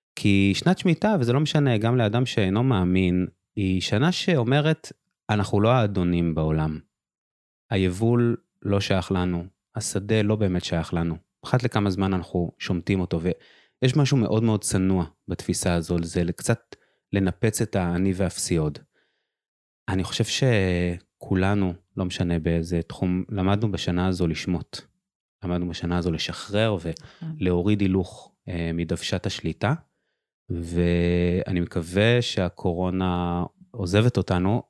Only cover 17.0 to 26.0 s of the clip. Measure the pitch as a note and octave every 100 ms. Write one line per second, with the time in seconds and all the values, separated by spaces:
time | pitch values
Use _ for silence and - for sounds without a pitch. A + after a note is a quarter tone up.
17 | _ G2 F#2 - A2 - A#2 G2 F2 F2
18 | G2 F#2 F2+ - - E2+ D2+ C#2+ - _
19 | _ _ _ _ _ _ _ _ - F#2+
20 | F2 - A2 - C3+ G#2+ F#2+ F2 F2 F2
21 | - _ - F#2+ F#2+ G#2 F#2 F2+ _ -
22 | F2+ - F2 E2+ E2 E2+ E2 E2+ - -
23 | F#2 F2+ - G#2 F#2 G2+ A2 F#2+ - F2+
24 | F#2 F2+ E2+ D#2+ - F2 - - - _
25 | _ _ _ _ - F2 F2 E2+ E2+ F2